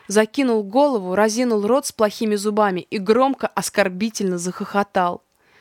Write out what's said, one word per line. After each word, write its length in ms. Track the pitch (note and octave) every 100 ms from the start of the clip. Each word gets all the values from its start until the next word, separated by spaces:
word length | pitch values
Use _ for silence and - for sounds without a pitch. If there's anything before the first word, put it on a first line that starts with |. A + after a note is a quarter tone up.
| -
закинул 560 | G3+ A3 - B3+ A3
голову, 520 | G3 B3 D4 A#3 F3+
разинул 520 | F#3+ A3 A3 B3 G#3+ G3+
рот 200 | C4+ -
с 60 |
плохими 420 | - G#3+ - A3
зубами 520 | G#3 G#3+ G#3 G3+ F3+ -
и 80 | G#3
громко 480 | F#3+ A3+ C4+ C4 G#3+
оскорбительно 880 | - - - F#3+ F3+ A3 - F#3+ F3
захохотал. 840 | F3+ - G3+ G3+ G3+ F#3+ F3 F3 _ _ _ _